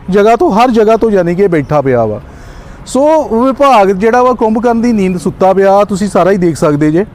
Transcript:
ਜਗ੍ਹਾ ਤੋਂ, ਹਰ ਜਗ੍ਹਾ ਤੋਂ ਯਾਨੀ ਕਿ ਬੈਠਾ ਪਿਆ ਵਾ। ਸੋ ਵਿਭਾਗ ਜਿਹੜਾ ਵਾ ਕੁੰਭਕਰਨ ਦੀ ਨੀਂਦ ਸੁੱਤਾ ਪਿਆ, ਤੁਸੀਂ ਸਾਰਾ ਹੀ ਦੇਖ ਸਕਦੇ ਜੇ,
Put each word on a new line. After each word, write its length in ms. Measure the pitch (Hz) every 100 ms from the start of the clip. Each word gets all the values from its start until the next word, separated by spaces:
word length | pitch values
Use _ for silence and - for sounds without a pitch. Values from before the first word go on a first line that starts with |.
| -
ਜਗ੍ਹਾ 260 | 196 208 233
ਤੋਂ, 140 | 349
ਹਰ 180 | 202 254
ਜਗ੍ਹਾ 260 | 226 214 226
ਤੋਂ 140 | 226
ਯਾਨੀ 240 | 196 170
ਕਿ 140 | 180 202
ਬੈਠਾ 320 | 165 135 151
ਪਿਆ 240 | 135 120
ਵਾ। 160 | 110 104 - - - - - - -
ਸੋ 420 | 254 302 311 226 220
ਵਿਭਾਗ 440 | 262 240 277 233 196
ਜਿਹੜਾ 340 | 190 226 247
ਵਾ 100 | 254
ਕੁੰਭਕਰਨ 500 | 247 226 220 240 233
ਦੀ 100 | 240
ਨੀਂਦ 240 | 220 185 180
ਸੁੱਤਾ 360 | 190 - 190
ਪਿਆ, 320 | 190 196 202
ਤੁਸੀਂ 240 | 208 190 202
ਸਾਰਾ 220 | 196 175
ਹੀ 60 | 202
ਦੇਖ 200 | 175 143
ਸਕਦੇ 340 | 156 147 151
ਜੇ, 140 | 165 214